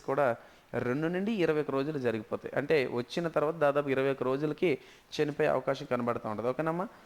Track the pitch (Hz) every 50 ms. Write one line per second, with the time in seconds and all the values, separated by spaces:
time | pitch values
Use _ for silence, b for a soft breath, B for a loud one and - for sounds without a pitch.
0 | - - 135 147 143 123 117 B B B B B B B - 120 117 120 123 147
1 | 160 165 180 185 196 220 233 196 165 160 156 151 143 143 135 135 139 151 156 139
2 | 123 120 113 110 107 - 110 107 - - - 131 139 143 165 147 127 120 - 120
3 | 120 - - 170 170 160 - 156 147 151 170 165 147 143 139 147 143 139 135 131
4 | 135 139 135 - 127 127 131 139 156 151 147 - 185 170 131 B B B B B
5 | B _ - - 151 147 143 - 156 147 143 131 - 139 135 - 143 - 123 123
6 | 120 120 117 - - 110 107 104 110 123 131 - 156 160 165 175 196 247 B B
7 | B